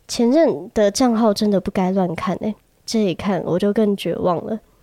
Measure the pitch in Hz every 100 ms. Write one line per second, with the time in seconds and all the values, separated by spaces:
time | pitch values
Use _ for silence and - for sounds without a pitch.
0 | - - 233 294 302 143 185 - 202 202
1 | 254 220 226 202 208 196 196 - 185 196
2 | 175 160 202 175 214 208 _ _ - 226
3 | 202 160 196 180 - 170 202 202 214 202
4 | 175 - 180 165 208 214 _ _